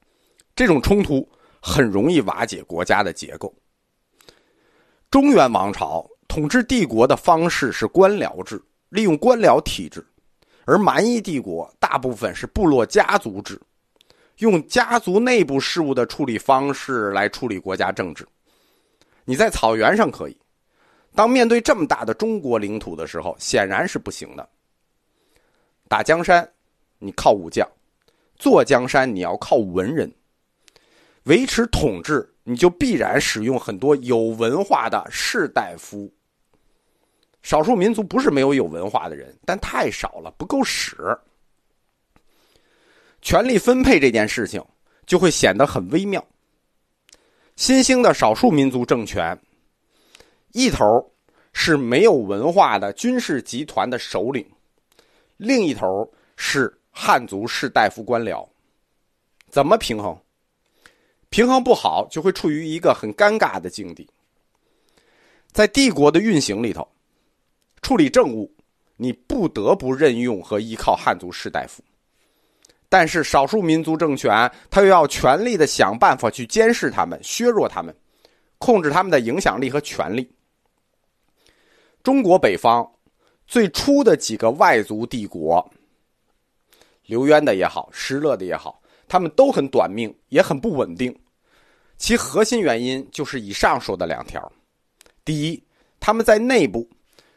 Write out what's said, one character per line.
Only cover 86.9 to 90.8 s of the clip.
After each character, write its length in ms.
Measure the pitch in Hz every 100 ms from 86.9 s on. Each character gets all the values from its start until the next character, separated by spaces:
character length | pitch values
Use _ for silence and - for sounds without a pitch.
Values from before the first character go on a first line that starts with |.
| _ -
刘 180 | 113 139
渊 180 | 151
的 120 | 147 95
也 120 | 87
好， 220 | - -
石 300 | - - 135
勒 160 | 151 110
的 80 | 92
也 100 | 80
好， 260 | 73 - _ _ -
他 100 | 185
们 100 | 170
都 200 | - 277
很 160 | 220 139
短 240 | 123 85
命， 240 | 104 110 - _
也 120 | 143
很 160 | 185 143
不 180 | 233
稳 200 | 147